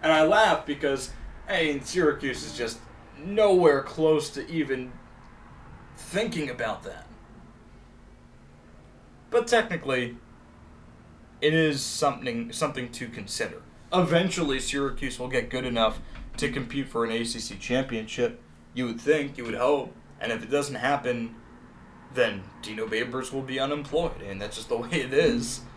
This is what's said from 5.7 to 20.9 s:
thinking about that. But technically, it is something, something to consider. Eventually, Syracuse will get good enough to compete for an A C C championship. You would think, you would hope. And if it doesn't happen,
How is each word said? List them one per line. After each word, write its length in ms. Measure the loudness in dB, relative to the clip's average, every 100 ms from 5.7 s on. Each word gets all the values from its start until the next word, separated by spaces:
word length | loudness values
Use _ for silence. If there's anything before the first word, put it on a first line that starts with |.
| -20 -20 -16
thinking 540 | -6 -2 -2 -2 -6
about 340 | -4 -4 -6
that. 220 | -10 -14 -18 -20 -20 -20 -20 -20 -20 -20 -20 -20 -20 -20 -20 -20 -20 -20 -20 -20 -20 -20 -20 -20 0
But 180 | 0 4
technically, 680 | 4 4 -4 0 0 0 -6 -18 -20 -20 -20 -20 -20 -20 -20 -20 -20 -20 0
it 120 | 2
is 280 | 4 4 2
something, 680 | -4 0 0 0 -4 -4 -6
something 400 | -2 -2 -2 -8
to 140 | -10 -10
consider. 540 | -10 -10 -6 -6 -6 -18 -20 0
Eventually, 680 | 2 6 4 4 0 0 0
Syracuse 600 | 0 -2 -2 -2 -6 -6
will 80 | -2
get 240 | -2 -2
good 140 | -4 -2
enough 340 | 2 2 2 -10 -12 -12 -4
to 120 | -2
compete 400 | -2 -4 -6 -4
for 160 | -2 0
an 60 |
A 120 | 0
C 160 | -2 -6
C 160 | -8 -10
championship. 840 | -2 0 0 -4 -6 -2 -2 -2 -20 -20 -12
You 120 | -6 -4
would 140 | -2
think, 380 | 2 2 2 -6
you 60 |
would 100 | -8
hope. 400 | 0 2 2 0 -12 -20 -8
And 120 | -4
if 100 | -4
it 80 | 0
doesn't 260 | -2 0 -2
happen, 600 | 0